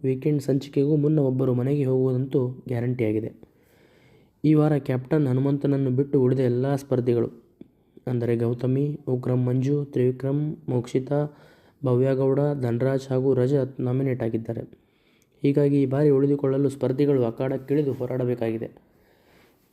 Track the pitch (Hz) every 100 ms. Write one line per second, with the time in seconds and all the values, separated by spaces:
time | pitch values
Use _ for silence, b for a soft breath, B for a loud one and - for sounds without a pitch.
0 | 131 131 151 147 127 143 143 143 139 156
1 | 143 156 135 131 131 123 131 147 131 131
2 | 131 127 135 147 123 127 - 120 123 127
3 | 107 107 113 - b b b b b b
4 | b b b _ 151 151 151 143 135 127
5 | 127 156 135 127 139 143 143 139 135 127
6 | 139 143 127 131 123 120 135 139 - 135
7 | 123 120 117 - _ _ - _ _ -
8 | - 123 120 117 117 120 127 131 143 143
9 | - 127 123 127 123 127 131 143 143 135
10 | 127 131 135 143 151 - - 123 120 135
11 | 131 143 147 B B B B B 131 123
12 | 131 131 135 135 147 143 123 120 131 135
13 | 131 131 135 127 127 143 131 135 127 131
14 | 135 123 113 113 113 113 123 - b b
15 | b b b _ 143 143 143 143 131 135
16 | 151 135 139 143 135 135 139 139 127 135
17 | 147 135 117 117 131 135 131 143 143 120
18 | 123 131 123 120 113 110 - - b b
19 | b b b b b b _